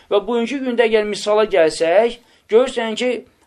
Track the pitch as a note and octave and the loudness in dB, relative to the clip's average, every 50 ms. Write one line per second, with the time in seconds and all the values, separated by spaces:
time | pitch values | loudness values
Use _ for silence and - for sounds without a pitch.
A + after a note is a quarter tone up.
0 | _ - G3 G3+ F#3+ A3 A#3+ A#3 A#3 A#3 C4+ C#4 C4 B3+ A#3 A#3 A#3 A3+ A3 G#3+ | _ -2 -2 -2 0 -2 -2 -2 -2 -4 -6 -6 -6 -4 0 0 0 2 2 0
1 | G#3+ G#3 G3+ G3+ - G#3 G#3 G#3+ G#3+ G#3+ F#3+ A3 A3 F#3+ - - E3+ D#3+ F3 G3+ | 0 -2 -6 -6 -2 0 2 2 2 2 4 2 2 2 2 0 0 2 2 2
2 | A#3 A#3 - - _ _ _ _ _ - G3+ A#3 C4 C4 B3+ A#3+ A3+ A3 G#3+ G#3+ | 2 2 -2 -8 _ _ _ _ _ 0 2 2 2 2 -2 -4 -4 -4 -4 -4
3 | A#3+ B3+ A#3+ A3+ - _ _ _ _ | -4 -4 -4 -4 -8 _ _ _ _